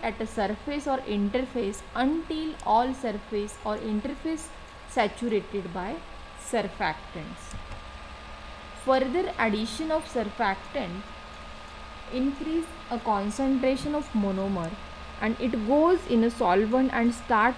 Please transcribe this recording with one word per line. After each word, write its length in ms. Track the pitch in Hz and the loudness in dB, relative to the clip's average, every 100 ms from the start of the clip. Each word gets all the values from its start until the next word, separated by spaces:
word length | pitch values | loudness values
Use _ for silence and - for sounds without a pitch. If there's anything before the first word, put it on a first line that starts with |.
at 160 | 226 202 | -4 -4
a 60 | 220 | -4
surface 600 | - 196 214 - 294 285 | 0 0 0 -4 -2 0
or 100 | 262 | 0
interface 840 | - 208 202 247 262 247 196 - - 226 | 0 0 2 2 0 -2 -2 -4 -4 0
until 580 | 262 320 320 311 320 - - | 2 2 0 -2 -4 -2 4
all 280 | 214 254 | 4 4
surface 640 | 254 233 202 - 208 208 - 220 | 0 -4 -4 -4 -4 -4 -4 -4
or 120 | 214 | -4
interface 680 | 220 214 233 277 320 311 - - - - - | -2 -2 -2 -4 -4 -4 -6 -14 -16 -16 -2
saturated 840 | 262 208 - 240 208 185 202 180 | 2 2 0 0 0 0 -4 -6
by 220 | 185 190 330 - - - - | -6 -6 -6 -10 -14 -14 -14
surfactants. 1120 | - 233 190 - 180 156 - - 151 - - - - - - - - - - - - - - - 262 | -2 0 0 -2 -2 -2 -8 -10 -10 -12 -10 -10 -10 -12 -12 -14 -14 -14 -12 -12 -12 -14 -14 -2 4
Further 480 | 262 262 320 370 - | 4 4 2 0 2
addition 520 | 226 214 226 - 320 | 2 2 0 -4 0
of 140 | 311 320 | 0 0
surfactant 960 | 247 208 - 208 190 - 277 185 180 - - - - - - - - - - - | -2 -2 0 0 0 -4 -6 -4 -6 -10 -12 -14 -14 -14 -14 -14 -14 -14 -14 -6
increase 520 | 247 269 277 311 330 320 - - | -2 0 0 0 0 -2 -6 -6
a 80 | 240 | -4
concentration 960 | 233 202 202 214 269 269 262 262 294 294 | 0 0 0 0 2 4 4 2 0 -2
of 120 | 294 | 0
monomer 560 | 220 202 190 196 185 165 208 - - - - | 0 2 2 0 -2 -2 -6 -10 -12 -12 -2
and 140 | 220 226 | -2 0
it 280 | 247 233 214 | 0 0 4
goes 320 | 285 330 359 - | 6 8 6 4
in 160 | 233 | 6
a 60 | 233 | 6
solvent 640 | 233 196 190 214 254 262 | 4 6 6 6 4 4
and 200 | - 233 | 4 4
start 420 | 226 - 226 233 | 2 4 6 6